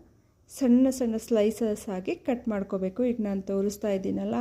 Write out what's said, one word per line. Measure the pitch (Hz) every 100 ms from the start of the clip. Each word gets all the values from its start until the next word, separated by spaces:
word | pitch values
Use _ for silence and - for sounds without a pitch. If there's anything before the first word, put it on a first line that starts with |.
| - _ _ _ _
ಸಣ್ಣ | - 262 240 262
ಸಣ್ಣ | 262 240 220
ಸ್ಲೈಸಸ್ | - 226 208 214 226 214 -
ಆಗಿ | 185 190 339
ಕಟ್ | - 247 -
ಮಾಡ್ಕೋಬೇಕು. | 202 190 196 190 190
ಈಗ | 247 240
ನಾನು | 208 196
ತೋರಿಸ್ತಾ | 190 196 202 208 214
ಇದ್ದೀನಲ್ಲ, | 196 196 196 202 233